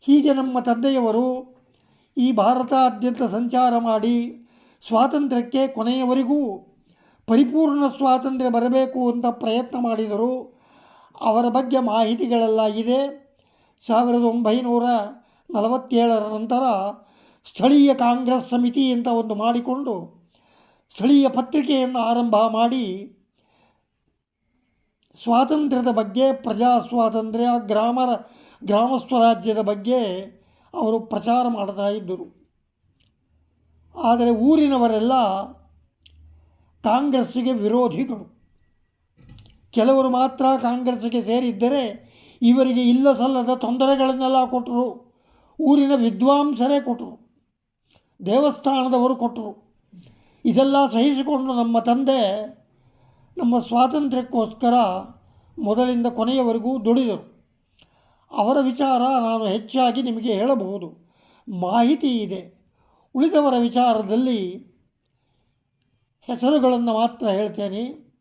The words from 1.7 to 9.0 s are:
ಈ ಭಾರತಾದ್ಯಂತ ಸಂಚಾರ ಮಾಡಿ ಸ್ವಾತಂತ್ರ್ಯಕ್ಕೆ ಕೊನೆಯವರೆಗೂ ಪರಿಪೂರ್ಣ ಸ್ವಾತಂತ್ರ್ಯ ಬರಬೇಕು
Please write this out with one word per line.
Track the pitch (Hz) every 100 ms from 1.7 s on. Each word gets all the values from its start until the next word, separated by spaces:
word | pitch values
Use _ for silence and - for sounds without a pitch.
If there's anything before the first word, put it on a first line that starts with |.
| _ _ _ _ -
ಈ | 247
ಭಾರತಾದ್ಯಂತ | 226 202 254 247 269 254 220 247 240
ಸಂಚಾರ | 233 196 240 247 254 240
ಮಾಡಿ | 233 220 220 240 240 - _ _ _ _ -
ಸ್ವಾತಂತ್ರ್ಯಕ್ಕೆ | 226 254 302 285 247 240 262 269
ಕೊನೆಯವರೆಗೂ | 269 220 262 254 254 247 294 262 190 - _ _ _ _ _ -
ಪರಿಪೂರ್ಣ | 226 269 294 320 285 277 269
ಸ್ವಾತಂತ್ರ್ಯ | 269 254 262 262 254
ಬರಬೇಕು | 233 240 262 254 262